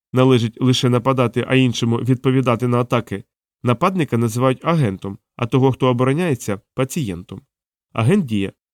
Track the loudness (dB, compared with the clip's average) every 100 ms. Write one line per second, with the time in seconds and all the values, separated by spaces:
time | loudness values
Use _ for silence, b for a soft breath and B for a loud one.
0 | _ 2 4 4 0 -2 0 2 2 0
1 | 0 0 0 -2 0 2 2 0 -2 -2
2 | 0 0 0 0 0 0 0 -2 0 -2
3 | -4 -10 -12 _ _ _ -2 0 0 0
4 | -2 0 0 0 0 0 0 0 0 -2
5 | -8 -12 _ -8 -2 2 2 2 0 2
6 | 0 0 -2 -4 -4 -8 _ -6 -6 -4
7 | -6 -8 -12 -18 _ _ _ _ _ -2
8 | 2 2 2 -2 -4 -8 _